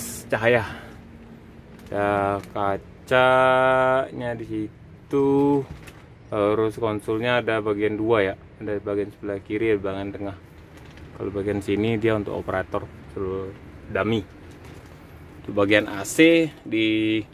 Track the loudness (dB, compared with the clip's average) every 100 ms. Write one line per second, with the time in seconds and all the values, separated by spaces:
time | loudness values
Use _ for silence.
0 | -10 -12 -6 0 4 4 2 -8 -16 -18
1 | -20 -20 -20 -20 -20 -20 -20 -20 -8 -2
2 | 0 2 0 -2 -6 -2 -2 -2 -6 -14
3 | 0 4 6 6 6 4 4 4 4 2
4 | -2 -6 -6 -6 -6 -6 -6 -10 -20 -20
5 | -4 0 4 4 4 2 -2 -10 -18 -20
6 | -20 -20 -6 0 2 2 0 0 -2 -2
7 | -2 -2 2 0 2 0 0 0 0 0
8 | 2 4 2 -2 -12 -12 -6 -6 -4 -4
9 | -4 -6 -8 -8 -4 -2 0 0 0 -6
10 | -8 -8 -10 -10 -16 -20 -20 -20 -20 -20
11 | -18 -10 -6 -4 -2 -2 0 0 2 2
12 | 2 0 -2 -6 -4 -4 -2 -6 -6 -14
13 | -14 -8 -6 -6 -8 -12 -18 -18 -6 -2
14 | 0 0 -4 -12 -20 -20 -20 -20 -20 -20
15 | -20 -20 -20 -16 -6 0 4 4 2 -4
16 | -2 6 6 6 2 -4 -4 0 2 2
17 | 2 0 -4